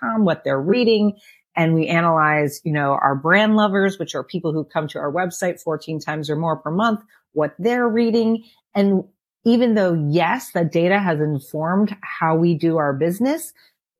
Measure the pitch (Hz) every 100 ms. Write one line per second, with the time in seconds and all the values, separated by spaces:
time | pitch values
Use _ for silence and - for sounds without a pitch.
0 | 233 220 196 151 139 135 151 247 233 220
1 | 208 202 - _ _ - 165 160 156 170
2 | 170 160 151 151 147 - 160 151 139 139
3 | 135 135 160 190 214 214 208 196 196 196
4 | 180 139 - 180 175 156 147 170 151 -
5 | 147 160 180 - 185 - - 156 - 156
6 | 151 151 147 151 165 156 151 175 233 214
7 | - _ _ 151 147 - 214 247 240 220
8 | 233 226 226 226 - _ _ 202 196 190
9 | 185 _ _ _ 226 233 240 214 185 170
10 | 147 165 165 247 - 180 165 165 175 202
11 | 190 151 151 143 - 151 160 190 208 196
12 | - - 160 165 175 160 165 160 147 135
13 | 165 185 254 320 - - _ _ _